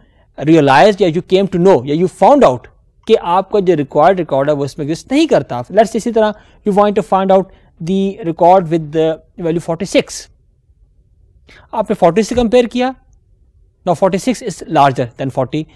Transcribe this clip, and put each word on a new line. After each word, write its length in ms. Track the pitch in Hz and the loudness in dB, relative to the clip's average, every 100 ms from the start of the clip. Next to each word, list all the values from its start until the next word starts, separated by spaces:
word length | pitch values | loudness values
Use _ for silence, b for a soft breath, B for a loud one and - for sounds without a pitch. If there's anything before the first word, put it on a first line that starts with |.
| b b b - | b b b -8
realized 640 | 147 160 139 135 202 196 | 2 2 4 4 4 2
या 80 | 185 | -2
you 120 | 160 | -2
came 240 | - 185 196 | -2 -2 0
to 120 | 180 | 0
know 180 | 185 147 131 | 2 2 0
या 100 | 151 | -2
you 160 | 180 | -4
found 300 | - 196 285 | 2 2 4
out 240 | 175 123 - _ _ _ - | 4 0 -8 _ _ _ -2
कि 80 | 220 | 0
आपका 440 | 170 180 190 214 | 0 -2 -2 -2
जो 140 | 185 | 0
रिक्वायर्ड 460 | 165 135 151 165 185 | 0 0 2 2 2
रिकॉर्ड 300 | 156 135 143 | -2 -2 -2
है 60 | 147 | -2
वो 100 | 139 | -4
इसमें 200 | - 143 | -8 -8
एग्जिस्ट 260 | 160 - | -8 -4
नहीं 160 | 277 330 | -2 0
करता। 360 | 180 135 120 | 0 -2 -10
Let's 240 | 123 190 214 | -4 0 0
say 80 | 226 | 0
इसी 160 | 240 | -4
तरह 220 | 226 214 208 b b 214 | -2 -2 -4 b b -2
you 80 | 196 | 2
want 200 | 208 202 | 2 0
to 60 | |
find 280 | - 190 190 | -2 -2 2
out 220 | 190 190 b b _ | 2 0 b b _
the 460 | 165 190 196 196 170 | -6 -4 -4 -6 -8
record 440 | 160 175 190 165 | 0 4 4 2
with 200 | 165 151 | -4 -4
the 160 | 156 160 160 _ - | -2 -2 -4 _ -10
value 240 | 170 165 165 | -6 -6 -6
forty-six। 560 | 165 196 285 - - - _ _ _ _ _ _ _ _ _ _ _ _ b b | -8 -2 -2 -4 -10 -20 _ _ _ _ _ _ _ _ _ _ _ _ b b
आपने 220 | 240 214 202 | -8 -4 0
फ़ोर्टी 280 | 170 175 | 2 2
से 120 | 208 240 | -2 -2
कंपेयर 300 | 233 247 233 | 0 0 0
किया, 280 | 247 254 254 _ _ _ _ _ _ _ _ 185 | -2 -6 -8 _ _ _ _ _ _ _ _ -4
now 120 | 165 | 0
forty-six 440 | 190 185 - 226 | 0 0 -4 -6
is 180 | 233 - - | -8 -12 -4
larger 380 | 156 143 127 120 - | 2 2 0 -8 -6
than 120 | 135 | -8
forty। 320 | 143 123 151 156 | -4 -6 -6 -10